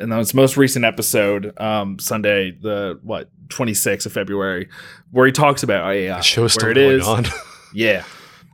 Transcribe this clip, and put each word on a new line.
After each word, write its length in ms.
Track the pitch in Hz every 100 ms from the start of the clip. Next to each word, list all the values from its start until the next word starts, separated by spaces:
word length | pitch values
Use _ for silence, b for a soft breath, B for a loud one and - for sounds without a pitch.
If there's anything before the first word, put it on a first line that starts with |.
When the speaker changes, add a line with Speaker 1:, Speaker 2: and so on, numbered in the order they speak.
Speaker 1:
in 100 | 113
his 240 | 113 107
most 220 | 131 135 139
recent 280 | 131 131
episode, 760 | 117 101 107 117 101 101 104 -
um, 380 | 107 107 98 95
Sunday, 500 | - 110 104 101 92
the, 480 | - 107 101 98 82
what, 280 | 104 92 - _ -
twenty-sixth 540 | - 117 104 117 98 107
of 60 |
February, 560 | 110 95 101 95 90 92 B B B B
where 140 | 127 131
he 60 |
talks 300 | 131 147 135
about 320 | 113 98 87
A 160 | 101 95
I, 60 | 90
Speaker 2:
The 60 |
show's 180 | - -
Speaker 1:
where 80 | 117
Speaker 2:
still 220 | - 113
Speaker 1:
it 40 |
Speaker 2:
going 260 | 123 135 131
Speaker 1:
is. 60 | 107
Speaker 2:
on. 180 | 113 120
<laughs> 460 | - - - - 101
Speaker 1:
Yeah. 280 | 110 95 - B B B B